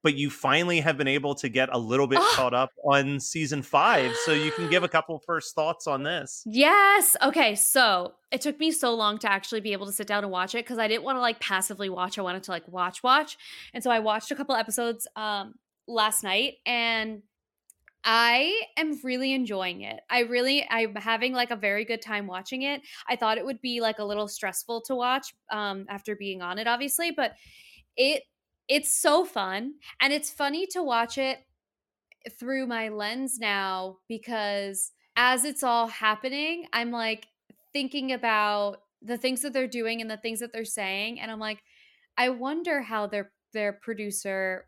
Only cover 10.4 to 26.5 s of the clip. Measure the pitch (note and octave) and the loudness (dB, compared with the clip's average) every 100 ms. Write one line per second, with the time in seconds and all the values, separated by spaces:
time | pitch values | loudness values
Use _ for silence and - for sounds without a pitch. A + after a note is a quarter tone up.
10.4 | F#3 A#3 A#3 A#3 G#3+ A3+ A3 C4 A#3+ A3+ | -2 -4 -6 -2 0 0 0 0 0 0
11.4 | - F#3+ - G3 G3 F3+ F3+ G#3 F#3 F#3 | -2 -2 -2 -4 -6 -4 -4 -2 -4 -4
12.4 | F#3+ E3+ E3 F3+ F3+ - B3 C#4 D4+ - | -6 -8 -8 -4 -4 0 4 4 4 -10
13.4 | - - - A#3+ B3 A3+ A3 G#3+ - C4+ | -18 -18 -12 -4 0 2 2 -2 -4 -6
14.4 | C#4+ A#3+ A3+ A#3 A#3 A3+ - - G#3+ G#3 | -2 -2 0 -2 -2 -4 -10 -8 -4 -4
15.4 | F#3+ - _ _ - A3+ G#3+ G#3+ G3+ G3 | -6 -16 _ _ -4 2 2 2 0 0
16.4 | C4+ - - A#3+ A#3 A3+ A3 G#3+ _ _ | 0 -4 -2 0 0 0 -2 -8 _ _
17.4 | _ _ _ _ _ _ A3+ A3+ A#3 A#3+ | _ _ _ _ _ _ 4 6 6 6
18.4 | D#4 A4 G#4+ - D#4 D4 B3+ B3+ C4+ C4+ | 4 0 -2 -4 -2 -2 -2 -2 0 0
19.4 | A#3 G3 F#3 F3+ G#2 A2 - B3 A#3 B3 | 0 -2 -4 -6 -10 -12 0 2 2 2
20.4 | C4 C#4+ - A#3 A3 G#3 G#3 A3+ B3+ B3+ | 4 2 2 0 0 -2 -2 0 0 0
21.4 | A#3+ A3+ G3+ G3+ A3+ A3+ A3 G#3 G3+ F3+ | -2 0 0 0 -2 -6 -4 -6 -6 -10
22.4 | G3 C4 C#4 C#4+ - - - B3 A3 A3 | -8 -6 -4 -6 -10 -16 -6 -2 0 0
23.4 | A3+ A#3+ B3 A#3+ A3+ A3 G#3 G#3 G#3 - | -4 -6 -4 -2 -2 -2 -4 -4 -4 -4
24.4 | G3 F#3+ - A#3 A3+ C4 B3 C4 C4 _ | -6 -6 -6 -8 -4 -2 0 0 -4 _
25.4 | - G#3+ G3+ G3 G3 G3+ G#3+ G3+ G3 F#3+ | -8 -4 -4 -6 -10 -10 -8 -6 -6 -6
26.4 | F3 | -6